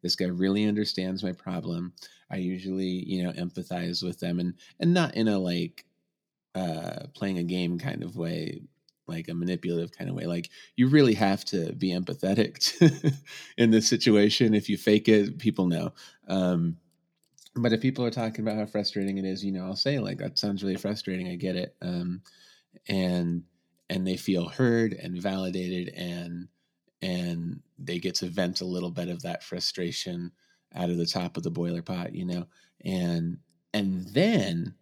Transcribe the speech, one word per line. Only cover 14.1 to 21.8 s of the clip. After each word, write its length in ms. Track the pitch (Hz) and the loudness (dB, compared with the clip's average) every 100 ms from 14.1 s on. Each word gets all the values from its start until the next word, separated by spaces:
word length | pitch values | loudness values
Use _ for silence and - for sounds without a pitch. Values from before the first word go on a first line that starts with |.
| 107 104 - 117 | 8 6 6 4
If 140 | 104 - | 4 2
you 80 | 101 | 0
fake 320 | - 107 110 | 6 6 8
it, 300 | 107 101 - | 6 6 0
people 280 | 107 - 92 | 0 2 2
know. 280 | 82 104 - - _ - | 2 -2 -8 -20 _ -4
Um, 480 | 95 90 87 85 82 _ _ _ _ _ _ - - | 0 2 2 0 -2 _ _ _ _ _ _ -12 -2
but 160 | 120 | 2
if 80 | 113 | 2
people 240 | 131 131 | 2 0
are 60 | 120 | -2
talking 340 | 117 113 113 | -2 -4 -2
about 120 | 110 107 | -2 -2
how 100 | 104 | -2
frustrating 520 | 107 98 104 98 98 | -2 -2 -2 -2 -2
it 60 | |
is, 200 | 95 95 | -4 -4
you 60 | 98 | -4
know, 140 | 95 | -4
I'll 100 | 92 | -6
say, 240 | 98 135 139 | -2 -2 0
like, 200 | 104 92 | -2 -4
"That 200 | 92 - | -4 -2
sounds 240 | 104 98 | -2 -2
really 140 | 98 95 | -2 -2
frustrating. 500 | 98 104 - 92 90 | -2 -4 -4 -4 -4
I 60 | |
get 220 | 87 95 90 | -4 -2 -2
it." 180 | 90 _ | -4 _